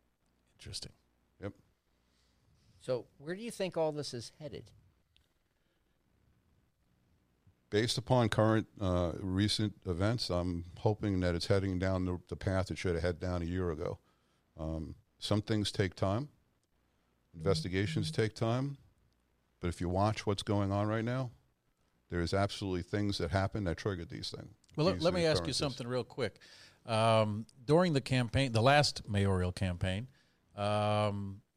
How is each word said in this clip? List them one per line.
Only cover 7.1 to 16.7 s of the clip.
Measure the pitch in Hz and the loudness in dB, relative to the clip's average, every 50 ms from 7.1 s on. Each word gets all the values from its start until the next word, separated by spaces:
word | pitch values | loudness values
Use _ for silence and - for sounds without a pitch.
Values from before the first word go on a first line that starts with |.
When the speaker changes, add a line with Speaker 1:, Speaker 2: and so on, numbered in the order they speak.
| _ _ _ _ _ _ _ - _ _ _ _ | _ _ _ _ _ _ _ -20 _ _ _ _
Speaker 2:
Based | 104 104 120 120 - - | 2 2 2 2 0 -4
upon | - - 131 123 117 104 | 0 4 4 4 4 4
current, | - - 107 110 110 110 - - _ - | 4 4 4 6 4 2 0 -2 _ -4
uh, | 101 92 90 90 87 82 60 - | 0 0 2 2 2 0 -2 -4
recent | 98 92 92 95 104 104 - - 107 101 - - _ | -4 -2 2 2 2 2 2 0 0 -2 -2 -6 _
events, | 95 85 82 98 110 123 117 - - | -4 -2 0 0 0 0 -2 -2 -2
I'm | 90 87 87 92 87 85 85 87 - - | 0 0 0 0 -2 -4 -6 -10 -14 -2
hoping | - 110 107 - 110 104 95 90 | 0 0 0 2 0 0 0 2
that | 90 87 85 | 2 2 0
it's | 87 - - | 0 0 2
heading | 101 98 95 98 92 90 | 2 2 2 0 -2 0
down | 95 95 95 92 92 | 0 0 0 0 0
the, | 90 90 87 - - | -2 -4 -6 -8 -10
the | 85 | -10
path | 78 - 101 95 95 92 - | -6 -2 0 0 0 0 -2
it | 78 - | -6 -4
should | - 92 85 | -2 -2 0
have | 80 | 0
head | 80 90 85 78 | 0 -2 -2 -2
down | 92 90 90 87 | -4 -4 -2 -2
a | 85 | -2
year | 85 90 92 90 87 | -2 -2 -2 -2 -2
ago. | 78 76 87 92 104 - _ _ _ _ _ _ _ _ _ _ _ | -2 -4 -4 -6 -6 -8 _ _ _ _ _ _ _ _ _ _ _
Um, | 80 78 78 80 80 78 - - - _ _ _ _ | -8 -6 -4 -4 -4 -6 -8 -12 -16 _ _ _ _
some | - - 101 107 | -4 -2 0 0
things | - - 110 107 101 - | 0 0 -2 0 0 -2
take | - - 101 90 - | 0 -2 -2 -2 -2
time. | - 104 95 98 117 147 143 - _ _ _ _ _ _ _ | -2 -2 0 0 -2 -4 -8 -12 _ _ _ _ _ _ _